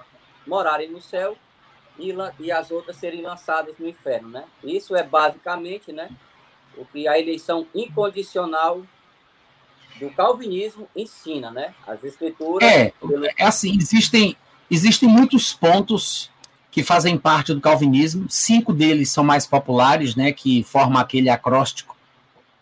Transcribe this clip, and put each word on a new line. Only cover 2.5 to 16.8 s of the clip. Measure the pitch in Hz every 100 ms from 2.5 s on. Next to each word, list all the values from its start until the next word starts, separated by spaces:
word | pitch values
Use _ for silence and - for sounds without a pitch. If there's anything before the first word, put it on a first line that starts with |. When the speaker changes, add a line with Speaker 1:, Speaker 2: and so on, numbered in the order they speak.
Speaker 1:
as | 165 165
outras | 165 170 175
serem | 175 170
lançadas | 170 180 - 160 156 156
no | 165
inferno, | 175 139 117 113
né? | 123 151 _
Isso | 131 185 - 180
é |
basicamente, | 156 156 151 - 175 175 170 202 -
né, | 151 180 247 _ _ _ _ _ -
o | 127
que | 147 151
a | 156
eleição | 165 160 - 165 160
incondicional | 196 233 156 202 196 196 190 170 160 160 180 190 _ _ _ _ _ _ _ _ _ _ -
do | 139
calvinismo | 139 202 247 233 180 214 214 202 -
ensina, | 220 - 160 147 117
né? | 120 160 - -
As | 110
escrituras, | 139 - 165 - 160 180 226
Speaker 2:
É, | 170 110 -
Speaker 1:
pelo | - 143 143
Speaker 2:
é | -
assim, | 196 - 190 196
existem, | 156 220 - 226 202 - _ _ _
existem | 170 208 - 240
muitos | 226 262 254 -
pontos | - 170 190 196 214 - - - _ - _ _
que | -